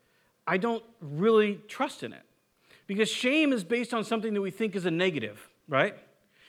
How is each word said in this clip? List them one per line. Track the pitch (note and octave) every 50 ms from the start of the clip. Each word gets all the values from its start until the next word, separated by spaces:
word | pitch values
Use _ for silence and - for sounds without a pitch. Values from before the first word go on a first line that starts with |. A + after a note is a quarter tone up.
| _ _ _ _ _ _ _ _ _
I | D#3+ F3+
don't | F#3+ A3+ A#3 A#3 G#3+ - - _ _
really | C#3+ C#3+ C#3+ D#3 G3 A3+ A3 G#3+ G#3+ G#3 G3+ D#3+ - -
trust | - - C#4 D4+ - - -
in | A2
it. | D2 - - _ _ _ _ _ _ _ _ _ - _ _
Because | - G3 G#3 A3 G#3+
shame | - - B3 B3+ C#4+ D#4+ D#4 C#4+ C4
is | A3 F3
based | - A#3 A#3+ A#3 - B3
on | A3+ G3+
something | - A#3 A3 G#3+ A3 G#3
that | G3+
we | G3 F#3
think | F3 - A3+ G#3+ E3+
is | G3 E3+
a | F3+
negative, | D#3+ E3+ F#3 F#3+ D#3+ C3+ A2 G#2 G#2 - - - _ _ _ -
right? | C#3 C3+ F3 G#3 G3+ - - _ _ _ _ _ _ _ _